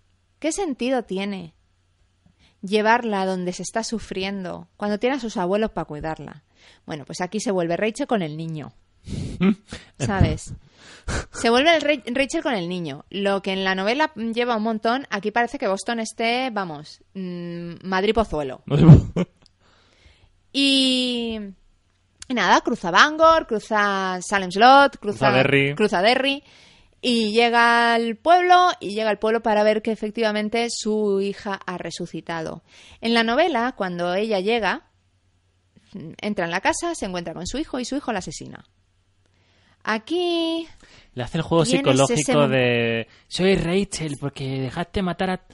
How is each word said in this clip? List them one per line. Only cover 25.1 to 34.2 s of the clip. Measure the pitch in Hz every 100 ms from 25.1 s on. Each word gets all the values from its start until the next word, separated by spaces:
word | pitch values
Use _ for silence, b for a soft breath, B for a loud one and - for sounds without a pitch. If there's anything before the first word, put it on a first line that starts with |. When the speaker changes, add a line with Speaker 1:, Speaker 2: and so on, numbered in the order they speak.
| 202 135
Speaker 2:
Cruza |
Derry. | 127 131 139 139 147
Speaker 1:
cruza | 208 190
Derry, | 208 254 277 277 - b b b b _
y | 247 233 214
llega | 220 233 233 233 233 233
al | 233 233 220
pueblo, | 311 359 359 359 359 -
y | 180 208
llega | 220
al | 208
pueblo | 220 233
para | 220 208
ver | 214 214
que | 226
efectivamente | 214 220 220 220 214 214 233 233
su | - 214 214 208 196
hija | 202 196 208 196 -
ha | 180
resucitado. | 170 - 175 165 - 165 160 165 _ B B B
En | 226
la | 233
novela, | 226 247 359 240 240 -
cuando | 190 175 175
ella | 185